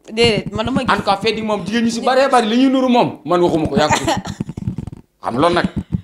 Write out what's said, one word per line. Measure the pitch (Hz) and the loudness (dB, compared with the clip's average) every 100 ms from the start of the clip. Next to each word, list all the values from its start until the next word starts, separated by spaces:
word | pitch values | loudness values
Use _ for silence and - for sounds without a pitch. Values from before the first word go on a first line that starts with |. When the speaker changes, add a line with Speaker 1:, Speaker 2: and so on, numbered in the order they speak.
| - | -10
Speaker 1:
Déedéet, | 220 233 202 190 | 0 2 2 -2
man | 202 226 | -6 -2
dama | 269 | -2
gis. | 262 | 0
Speaker 2:
En | 202 | 0
tout | |
cas, | 208 196 | 2 0
fête | 220 220 | 0 -2
yi | |
moom, | 220 202 170 | -2 -4 -2
jigéen | 233 | -2
ñu | 233 | 0
si | 226 | 0
baree | 240 254 269 | 0 2 4
bari | 254 220 | 4 4
li | 240 | 2
ñuy | 269 | 4
nuru | 262 254 | 4 2
moom, | 240 165 - | 2 2 -2
man | 143 175 | -2 2
waxuma | 175 160 156 | 2 2 0
ko, | - | 0
yaa | 151 | 2
ko | - | 0
tudd. | - | 0
Speaker 1:
<laughs> | 254 - - - - - - - - - _ | -4 -6 -8 -8 -8 -8 -8 -12 -14 -20 _
Speaker 2:
Xam | - 117 | -6 0
loolu | 165 | 2
nag. | 175 170 - - - | 2 -2 -4 -6 -8